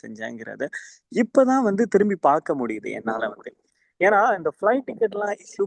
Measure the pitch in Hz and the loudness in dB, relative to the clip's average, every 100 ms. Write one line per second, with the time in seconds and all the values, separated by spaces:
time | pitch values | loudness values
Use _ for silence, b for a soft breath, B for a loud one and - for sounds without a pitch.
0 | 113 110 113 117 107 104 143 B B B | -14 -12 -12 -12 -12 -8 -8 B B B
1 | - - 226 - 254 262 220 196 233 196 | -6 -2 2 4 4 4 2 0 2 2
2 | 208 190 143 156 - 143 117 107 104 107 | 2 2 2 2 0 -4 -4 -6 -8 -8
3 | 110 110 110 104 - - _ _ _ - | -6 -4 -6 -8 -18 -18 _ _ _ 0
4 | 185 202 240 190 156 - 202 262 262 226 | 2 4 4 2 -2 -2 0 0 -2 -2
5 | 214 208 208 208 - - | -2 -2 -6 -6 -8 -4